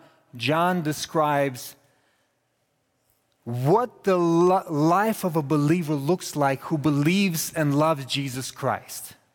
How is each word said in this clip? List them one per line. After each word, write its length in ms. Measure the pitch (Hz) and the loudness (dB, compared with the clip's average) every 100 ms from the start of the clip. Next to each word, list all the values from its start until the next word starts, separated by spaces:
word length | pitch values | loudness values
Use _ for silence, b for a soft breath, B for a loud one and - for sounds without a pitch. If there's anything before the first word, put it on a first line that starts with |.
| b b _ 123 | b b _ -6
John 460 | 120 156 175 180 | -2 2 2 0
describes 920 | 156 147 - 160 151 143 139 123 - - _ _ _ _ _ _ _ _ _ _ _ _ _ _ _ _ 117 | -2 -6 -4 0 2 2 0 -4 -14 -20 _ _ _ _ _ _ _ _ _ _ _ _ _ _ _ _ -8
what 580 | 120 135 208 247 - | -2 2 2 0 -4
the 140 | - 180 | 0 2
li-, 520 | 170 170 180 190 185 | 4 4 4 2 0
life 540 | 147 156 180 220 214 | 0 2 4 2 -2
of 140 | 185 160 | -2 -2
a 40 | |
believer 520 | 139 156 147 180 151 | 0 2 2 2 0
looks 420 | 151 139 180 - 151 | -2 0 -2 -4 -2
like 240 | 139 135 | 0 -2
who 140 | - 160 | -4 -2
believes 760 | 151 143 147 190 196 165 - | 0 2 2 2 0 -2 -4
and 240 | 165 151 139 | -2 0 2
loves 280 | 156 151 127 | 2 0 -4
Jesus 460 | 135 139 123 127 | -6 -4 -8 -10
Christ. 640 | - 131 101 - - - - _ | -6 -4 -4 -8 -16 -16 -20 _